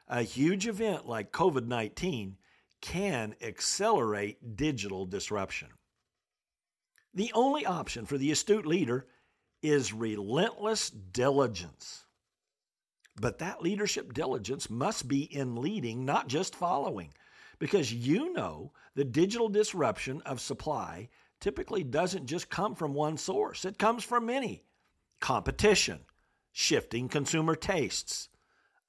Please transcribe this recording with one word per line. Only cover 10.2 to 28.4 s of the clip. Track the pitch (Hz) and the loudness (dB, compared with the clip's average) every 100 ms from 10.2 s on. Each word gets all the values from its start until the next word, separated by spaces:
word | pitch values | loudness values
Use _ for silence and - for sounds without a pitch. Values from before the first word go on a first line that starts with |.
| 101 135 220 - 208 220 - | -2 2 2 0 0 0 -2
diligence. | 110 92 104 127 139 127 95 85 67 - - - _ _ _ _ _ _ _ _ _ _ - | -6 -8 0 4 4 2 0 -10 -14 -16 -16 -20 _ _ _ _ _ _ _ _ _ _ -2
But | 113 - | -2 -2
that | 165 - | -6 -4
leadership | 170 202 202 - - | -2 0 0 -2 -6
diligence | 123 156 127 101 139 - | -4 -2 -4 -4 -6 -6
must | 110 170 226 127 | -2 -2 -2 0
be | 139 | 0
in | 151 139 131 117 | 0 -4 -4 -2
leading, | 147 220 120 117 131 | -4 -4 -4 -4 0
not | 180 151 | 0 0
just | 139 185 - | -2 -2 -2
following, | 175 269 - 110 80 - - - - - | 0 0 0 -4 -10 -16 -20 -20 -20 -6
because | 151 202 127 | 0 2 2
you | 117 120 180 330 | -2 2 2 2
know | 349 - 76 101 _ - - | -2 -4 -6 -14 _ -14 -4
the | |
digital | 139 120 185 233 226 | -2 2 2 2 0
disruption | 202 208 185 131 104 - 135 | 2 2 2 0 0 -4 -6
of | - 127 | -6 -8
supply | - 139 - 139 90 82 117 _ _ - | -6 -6 -4 -4 -4 -10 -14 _ _ -6
typically | 196 - - 220 | -4 -4 -4 -4
doesn't | 135 139 180 185 131 | -2 0 0 0 -4
just | 165 - | -6 -4
come | - 208 - | -2 -2 -2
from | 156 | -2
one | 143 151 156 | 0 0 -2
source. | - 190 214 - 185 | -2 0 0 -2 -8
It | 208 | 2
comes | 208 233 | 2 2
from | - 240 233 | 2 0 2
many. | 262 233 98 _ _ _ _ _ - | -2 -2 -6 _ _ _ _ _ -6
Competition, | - 120 92 - 208 196 - 78 - _ _ _ _ | 0 0 0 4 6 6 4 -2 -12 _ _ _ _
shifting | - - 139 - 117 123 | -2 2 2 2 -4 -2
consumer | 151 135 165 160 156 | -2 0 2 2 2
tastes, | - 185 110 - - - - _ | 0 0 0 -2 -6 -8 -10 _